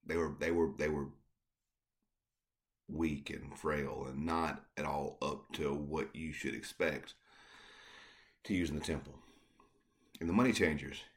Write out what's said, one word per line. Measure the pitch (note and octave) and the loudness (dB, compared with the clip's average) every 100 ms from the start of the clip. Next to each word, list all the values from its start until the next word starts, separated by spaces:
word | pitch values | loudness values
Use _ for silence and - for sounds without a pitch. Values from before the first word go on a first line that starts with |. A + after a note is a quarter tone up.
They | - E2 | 0 2
were, | D#2+ D2 | 2 2
they | D#2+ | 2
were, | E2+ D#2+ - | 4 4 4
they | D2+ | 0
were | D2+ C#2 - _ _ _ _ _ _ _ _ _ _ _ _ _ _ _ _ _ | 2 -2 -8 _ _ _ _ _ _ _ _ _ _ _ _ _ _ _ _ _
weak | D2+ E2 D2 C#2+ | 0 0 0 -6
and | C#2 C#2 C2+ | -8 -10 -4
frail | D#2 D2 C#2 B1+ C2+ | -2 0 -2 -4 -6
and | C2+ D#2+ | -4 0
not | E2 D#2+ - - - | 2 0 -2 -10 -6
at | |
all | D2 D2 C#2+ - | -2 -2 -4 -2
up | C#2+ D2 - | -4 -4 -8
to | - D2 | -4 -2
what | D2 D2 D#2 - | 0 -2 -2 -4
you | - D#2+ | -4 -8
should | D2 C2+ | -4 -4
expect | - - - E2 D2 - - _ - - - - - - - - - - _ | -6 -8 0 0 0 -8 -20 _ -20 -20 -20 -20 -20 -20 -20 -20 -20 -20 _
to | - | 0
use | F#2+ E2 | 2 2
in | D2 | 0
the | |
temple. | D2 D2+ - - - - _ _ - _ _ _ _ - | -2 -4 -4 -18 -20 -20 _ _ -20 _ _ _ _ -6
And | E2 | 2
the | |
money | F#2+ B2+ | 6 6
changers | A2 F2 D2 C2+ - - | 6 4 4 -4 -10 -14